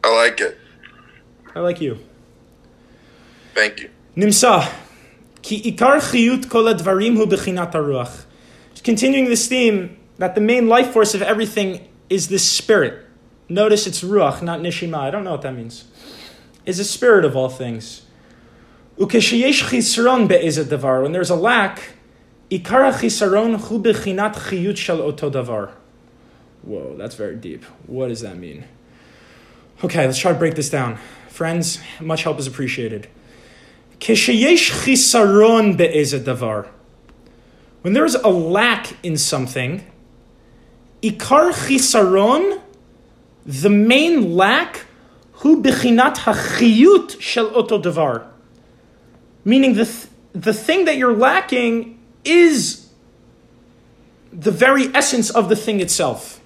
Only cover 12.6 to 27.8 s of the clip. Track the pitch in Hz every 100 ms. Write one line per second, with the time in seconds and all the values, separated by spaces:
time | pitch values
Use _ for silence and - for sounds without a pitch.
12.6 | - 208 131 - - _ _ _ _ 175
13.6 | 214 208 202 - 175 202 151 135 170 170
14.6 | 175 165 170 156 135 190 190 147 147 127
15.6 | 117 - - _ - - - - _ _
16.6 | - 180 202 - 247 208 156 131 131 131
17.6 | 123 113 110 - _ _ _ _ - _
18.6 | _ _ _ - 202 233 202 233 262 294
19.6 | - 254 - - 240 254 202 180 165 147
20.6 | 135 147 135 131 135 175 175 175 202 247
21.6 | 196 - - - _ _ _ _ _ 190
22.6 | 175 240 269 262 233 208 202 196 226 220
23.6 | - 220 226 214 202 185 208 208 - 190
24.6 | 180 185 - 160 143 147 147 135 117 110
25.6 | 98 - _ _ _ _ _ _ _ _
26.6 | - 101 67 73 104 - 104 80 90 76
27.6 | - -